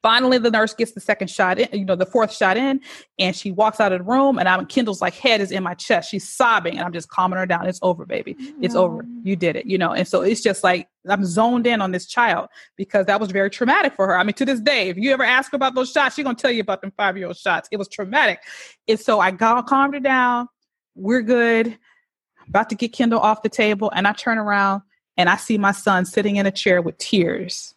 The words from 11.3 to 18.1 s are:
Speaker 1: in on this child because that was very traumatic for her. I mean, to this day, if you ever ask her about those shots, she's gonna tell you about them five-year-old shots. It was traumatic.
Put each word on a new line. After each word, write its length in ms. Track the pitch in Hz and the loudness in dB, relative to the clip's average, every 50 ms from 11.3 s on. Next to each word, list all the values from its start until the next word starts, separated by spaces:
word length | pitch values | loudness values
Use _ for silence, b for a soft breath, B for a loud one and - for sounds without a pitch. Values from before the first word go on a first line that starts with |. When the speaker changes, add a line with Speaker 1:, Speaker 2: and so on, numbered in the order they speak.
| 165 208 220 240 247 247 220 | 2 2 2 2 2 2 0
Speaker 1:
in 160 | 240 240 220 | 0 0 0
on 100 | 196 185 185 | -2 -2 -4
this 120 | 180 - | -6 -6
child 420 | - - 247 240 220 170 180 - - B B B B B | -4 0 2 2 2 2 0 -2 -8 B B B B B
because 300 | - 196 _ - 202 190 | -12 -10 _ 0 0 2
that 120 | 196 196 214 | 2 0 0
was 120 | 220 190 | 0 -2
very 180 | 185 196 196 202 | 0 0 0 0
traumatic 460 | - - 247 233 294 403 370 269 - | -2 -2 0 2 2 2 2 0 0
for 100 | - 190 | 0 0
her. 100 | 196 180 | 2 2
I 60 | 180 185 | 2 2
mean, 120 | 208 208 | 0 0
to 100 | - 269 | -2 -2
this 160 | 247 269 233 | -2 -2 0
day, 260 | 214 285 285 240 190 185 | 0 0 2 2 0 -2
if 80 | 175 | -4
you 140 | 185 214 277 | -2 0 0
ever 120 | 269 254 262 | 2 2 2
ask 280 | 226 254 262 269 - | 2 2 2 2 0
her 40 | - | -2
about 180 | 277 269 269 254 | -2 -2 0 0
those 180 | 254 262 254 | -2 -4 -2
shots, 240 | - 302 277 262 - | 0 0 0 0 0
she's 80 | - 294 | -4 -4
gonna 120 | 269 240 | -4 -4
tell 140 | - - 269 | -2 0 0
you 100 | 247 226 | 0 0
about 200 | 202 214 196 190 | -2 -4 -4 -6
them 120 | - 196 _ | -6 -14 _
five-year-old 400 | - 208 196 185 196 185 175 175 | -2 -2 -2 -2 -4 -8 -10 -10
shots. 320 | - - 202 170 165 - - | -6 -2 -2 -2 -2 -2 -6
It 60 | - | -8
was 100 | 202 196 - | -8 -8 -8
traumatic. 500 | - - 202 185 | -8 -10 -8 -2